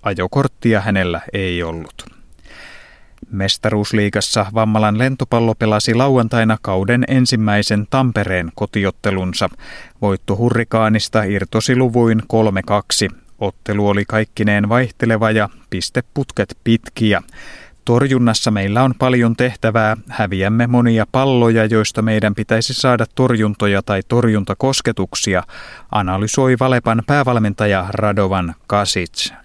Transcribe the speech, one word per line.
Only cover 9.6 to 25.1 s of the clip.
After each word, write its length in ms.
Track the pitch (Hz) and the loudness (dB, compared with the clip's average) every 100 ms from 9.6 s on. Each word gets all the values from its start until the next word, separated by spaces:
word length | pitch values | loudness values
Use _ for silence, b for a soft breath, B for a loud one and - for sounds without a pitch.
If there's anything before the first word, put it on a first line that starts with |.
| B B B - | B B B -4
Voitto 340 | 104 95 - 98 | -2 -2 -4 0
Hurrikaanista 880 | 120 113 117 113 110 107 - 110 | 0 0 0 0 2 0 0 -2
irtosi 520 | 101 101 98 113 - 127 | 0 -4 -2 -2 0 2
luvuin 460 | 127 120 117 113 - | 2 2 2 2 0
kolme 340 | 113 110 98 90 | 0 2 0 0
kaksi. 440 | 104 - - 95 - - - | -2 -2 -4 -4 -6 -20 -6
Ottelu 460 | 101 - - 104 101 | -6 -6 -4 0 0
oli 160 | 101 101 | 0 0
kaikkineen 640 | 110 107 - 107 104 104 | -2 -4 -2 0 0 2
vaihteleva 600 | 120 123 - 113 110 110 | 0 -2 -2 0 2 2
ja 180 | 110 101 b b | 0 -2 b b
pisteputket 880 | 92 - 123 - - 135 - 98 - | -8 -4 -6 -6 -8 -6 -4 -6 -4
pitkiä. 580 | - 113 - - 110 92 - B B B B - - | 0 0 0 -2 0 0 -2 B B B B -10 0
"Torjunnassa 680 | 120 139 131 120 110 - | 2 2 2 2 2 0
meillä 320 | 104 98 110 | 0 0 2
on 120 | 131 123 | 0 2
paljon 360 | 127 127 117 113 | 0 2 2 2
tehtävää. 640 | 123 - 113 113 107 113 - | -2 0 0 2 0 -2 -8
Häviämme 580 | - 104 95 95 110 120 | -4 -2 0 0 2 2
monia 380 | 123 120 113 107 | 4 4 2 0
palloja, 540 | 127 135 123 117 113 110 | 0 2 4 4 4 2
joista 360 | 110 107 - | 2 0 -2
meidän 340 | 110 107 107 104 | 0 0 0 -2
pitäisi 380 | 107 113 - | 0 0 0
saada 320 | 127 131 123 113 - | 0 2 2 0 0
torjuntoja 680 | 131 113 107 104 104 98 | 0 2 0 0 0 0
tai 200 | - 98 - | -2 -4 0
torjuntakosketuksia", 1400 | 120 117 107 98 98 131 135 - 104 92 | 0 2 0 -2 -2 -2 0 -2 -4 -6